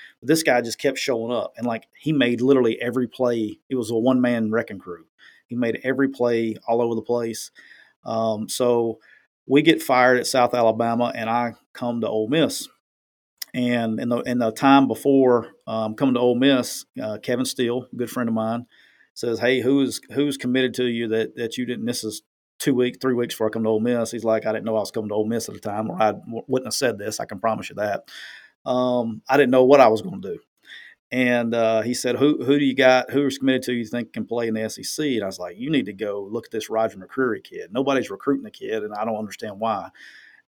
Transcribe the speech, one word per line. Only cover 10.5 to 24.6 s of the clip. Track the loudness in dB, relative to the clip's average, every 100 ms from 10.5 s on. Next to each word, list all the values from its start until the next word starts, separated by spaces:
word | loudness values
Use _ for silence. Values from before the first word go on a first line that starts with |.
Alabama, | 4 2 2 0 0 -2
and | -4 -2
I | -2 -2 -8 _
come | -8 -6 -4
to | -2
Ole | -2 0
Miss. | 2 0 -2 -10 _ _ _ _ _ _ _ -10
And | -4 0 0 -2 -4
in | -2
the, | -2
in | -2 0
the | -2
time | 2 6 6 6
before, | 0 2 4 6 4 0 -12 -8
um, | -4 -4
coming | -2 0
to | 2
Ole | 2
Miss, | 4 4 2 0 -8 -14 -10
uh, | -8 -8
Kevin | -4 -2 -2
Steele, | -2 -2 -2 -6 -8
good | -6
friend | -4 -2
of |
mine, | -2 -2 -4 -8 _ _ _ _
says, | -8 -4 0
"Hey, | 2 2
who | 2 2
is, | 2 -2 -6
who's | -2 -2 -2
committed | -2 0 0
to | 0
you | -2 -2 -2
that, | -2 -2 -4
that | -8 -6
you |
didn't," | -6 -6 -6
this | -6
is | -8 -10 -16 _ _ _
two | 0
week, | 2 0 0
three | -2
weeks | -2 -2
before | -2 -4
I |
come | 0
to | 0
Ole | 2
Miss. | 2 0 -2
He's | -4
like, | 0 0
"I | 0
didn't | -4